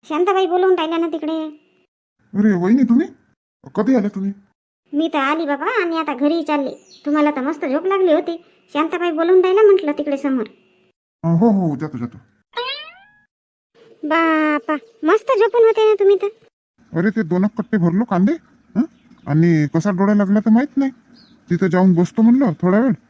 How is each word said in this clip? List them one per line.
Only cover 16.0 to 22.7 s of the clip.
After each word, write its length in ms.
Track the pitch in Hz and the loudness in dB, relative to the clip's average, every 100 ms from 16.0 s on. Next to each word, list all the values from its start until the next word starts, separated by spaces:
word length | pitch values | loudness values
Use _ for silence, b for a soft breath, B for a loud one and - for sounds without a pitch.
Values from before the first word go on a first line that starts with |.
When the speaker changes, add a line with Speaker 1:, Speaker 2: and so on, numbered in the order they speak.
| 403 392 | 2 2
Speaker 1:
तर. 120 | 403 - _ _ _ _ _ 165 | -2 -10 _ _ _ _ _ -2
Speaker 2:
अरे, 120 | 202 | 0
ते 120 | 220 | -2
दोन 240 | 165 180 208 | -2 0 0
कट्टे 300 | - - 214 | -2 -4 0
भरलो 280 | 170 185 | 0 0
कांदे, 280 | 240 180 202 330 _ _ _ - | 0 0 0 0 _ _ _ -4
हं? 80 | 320 _ _ _ - | -4 _ _ _ -2
आणि 400 | 147 170 160 147 | 2 4 2 0
कसा 160 | 165 190 | -2 -2
डोळा 240 | 185 202 | 0 0
लागला 260 | 208 196 208 | 2 2 0
तर 100 | 220 | 2
माहित 260 | 220 294 277 | 2 2 -2
नाही. 140 | 269 - _ - _ _ _ | -4 -6 _ -20 _ _ _
तिथं 160 | 170 190 | -2 0
जाऊन 280 | 180 190 | 2 4
बसतो 280 | 170 175 - | 4 0 2
म्हणलं 300 | 226 254 262 | 2 4 0
थोडा 260 | 151 180 | 0 0